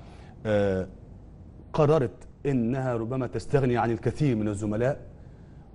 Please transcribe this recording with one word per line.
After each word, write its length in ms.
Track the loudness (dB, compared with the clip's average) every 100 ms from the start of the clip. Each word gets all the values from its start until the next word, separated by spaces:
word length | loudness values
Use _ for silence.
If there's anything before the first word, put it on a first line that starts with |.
| -18 -18 -18 -6 2
آه، 420 | 4 4 2 -2 -10 -18 -20 -20 -20 -18 -18 -2
قررت 560 | 4 6 6 2 -4 -18 -6 0
إنها 500 | 2 2 0 0 -2
ربما 300 | -2 -4 -4
تستغني 500 | -4 2 4 4 2
عن 140 | 2
الكثير 460 | 0 0 2 2 2
من 120 | 0
الزملاء، 520 | -2 -2 0 0 0 -8 -18 -20 -20 -20 -20 -16